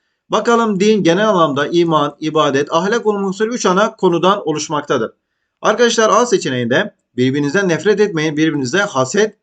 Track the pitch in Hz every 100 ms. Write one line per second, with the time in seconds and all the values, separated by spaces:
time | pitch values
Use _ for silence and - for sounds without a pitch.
0 | _ _ - 202 214 233 226 190 214 214
1 | 165 180 220 185 156 139 143 170 170 156
2 | 143 - 151 156 147 135 147 165 196 226
3 | 214 202 196 190 220 247 202 185 214 214
4 | 185 170 180 202 151 151 151 147 143 139
5 | 110 _ _ _ _ - - 214 240 226
6 | 220 202 240 190 156 127 117 147 214 _
7 | _ 123 127 143 143 190 190 156 202 208
8 | 208 160 156 151 160 147 127 180 202 131
9 | 131 202 214 -